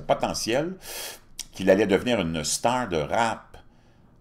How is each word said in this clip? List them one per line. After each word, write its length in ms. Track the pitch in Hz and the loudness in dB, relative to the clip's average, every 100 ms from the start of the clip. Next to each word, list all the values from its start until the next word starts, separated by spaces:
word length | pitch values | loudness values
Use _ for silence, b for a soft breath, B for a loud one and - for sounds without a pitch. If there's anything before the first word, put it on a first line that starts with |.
| 73 | -2
potentiels 680 | 143 113 82 - 120 165 190 B B B B B - - | 0 -2 -4 -2 0 -2 -6 B B B B B -18 -14
qu'il 160 | - 95 | -2 4
allait 180 | 95 107 | 6 6
devenir 320 | 95 120 117 | 4 2 0
une 240 | 85 82 | 0 -2
star 440 | 76 - 117 127 120 | -2 0 0 0 0
de 100 | 82 | -2
rap. 600 | 73 95 117 107 - - - b b b b b | 0 0 0 -2 -10 -20 -20 b b b b b